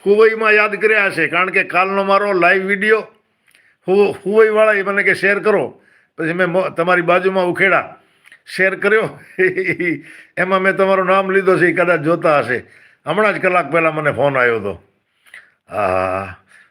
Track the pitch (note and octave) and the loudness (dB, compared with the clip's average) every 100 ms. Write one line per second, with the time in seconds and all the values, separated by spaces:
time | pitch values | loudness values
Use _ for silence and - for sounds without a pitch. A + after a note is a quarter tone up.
0 | G3 G#3 A3 A3 A3 G#3 G#3 G3 G#3+ G#3+ | 0 4 4 4 2 2 2 0 0 2
1 | G3 D3+ D3 E3+ F#3 F#3+ - E3+ F#3+ G3 | 0 -2 -2 -2 -2 -2 -2 -2 0 -2
2 | G3 G3 G#3 F#3 E3+ F#3+ F#3+ G3 G#3+ A3 | 0 0 0 2 2 2 0 -2 0 0
3 | - _ _ _ _ _ _ _ - G3 | -2 _ _ _ _ _ _ _ -2 0
4 | G3+ - F#3 G#3+ A3 G#3+ A3 G3+ G3 G3+ | 0 -2 0 2 4 4 2 2 -2 0
5 | F#3+ F3+ G3 G3+ G#3 G3 A#2+ - _ _ | 0 0 0 0 0 0 -2 -10 _ _
6 | _ - D#3+ F3 F3 F3+ D3+ D3+ E3+ F3+ | _ -8 -6 -2 -2 -2 -2 -2 0 2
7 | E3 F3+ F#3+ F#3+ F3+ D#3+ F#3+ D#3+ - - | 2 0 0 0 -2 0 2 2 -2 -12
8 | _ _ _ - - - F#3+ F#3 G3+ A3 | _ _ _ -20 -12 -2 -2 0 0 0
9 | E3+ - - - F#3 F#3 F3+ D#3 F3 C#3 | -2 -8 -12 -2 -2 0 -4 -4 -4 -6
10 | - - - - F#3 F#3+ F#3+ F3+ F#3+ F#3+ | -10 -20 -12 -6 -2 0 0 0 2 2
11 | F#3 F#3+ F#3+ F#3+ F#3 E3 F3 D#3+ F3 E3 | 2 0 2 0 2 2 2 2 0 0
12 | D3 E3+ E3+ D3 A#2 A#2 - - _ _ | 0 0 2 0 0 -6 -8 -20 _ _
13 | C#3+ F#3 G#3+ D#3+ F3+ F3+ C3+ E3 D#3+ D#3 | -6 -2 -2 0 0 0 0 0 0 -2
14 | D3 A2 C#3+ C3+ B2 A2+ G2 F2 _ _ | -4 0 0 2 0 0 -4 -10 _ _
15 | _ _ _ - _ _ _ G2+ F#2+ F#2 | _ _ _ -20 _ _ _ -4 -2 -2
16 | F#2 F#2 F#2+ F#2 _ - _ | -2 -4 -8 -14 _ -20 _